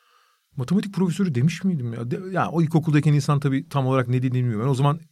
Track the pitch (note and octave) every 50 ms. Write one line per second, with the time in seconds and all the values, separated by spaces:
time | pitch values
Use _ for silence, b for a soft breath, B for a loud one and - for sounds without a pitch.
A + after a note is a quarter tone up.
0 | _ _ _ _ _ _ _ _ _ _ _ - B2+ B2 E3+ G3+ - - - -
1 | F#3+ F3+ D#3+ - G3+ F#3 C#3 A#2+ B2 E3+ - - - G3 F3+ D3 A#2+ A#2+ A2+ A#2+
2 | A#2+ A#2+ - - F#3+ F#3 F#3+ F3 B2+ F#2+ - E3 E3 D3+ D#3+ E3 D3+ E3+ D3 D3+
3 | D3 D#3 D3 D3 C#3+ - D3 C#3 - C#3+ C3+ C3+ C#3 - - C#3+ C3 B2+ C3 C3+
4 | B2+ A2 B2 B2+ B2 C3 B2 B2+ B2+ B2 A2+ G#2 A2 C3+ C#3 A#2+ C#3 C#3+ D3 E3+
5 | - _